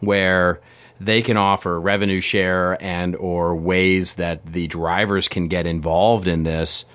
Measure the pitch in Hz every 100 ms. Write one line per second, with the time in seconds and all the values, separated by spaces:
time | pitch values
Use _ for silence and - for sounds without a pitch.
0 | 101 101 95 92 90 87 - - - -
1 | 98 113 113 107 98 98 92 85 90 101
2 | 101 95 - 104 92 92 90 92 95 87
3 | 90 87 92 87 85 85 82 92 95 95
4 | 90 - 85 82 80 87 82 82 82 87
5 | 104 98 - - 85 90 85 82 78 82
6 | 104 101 92 82 80 80 82 - -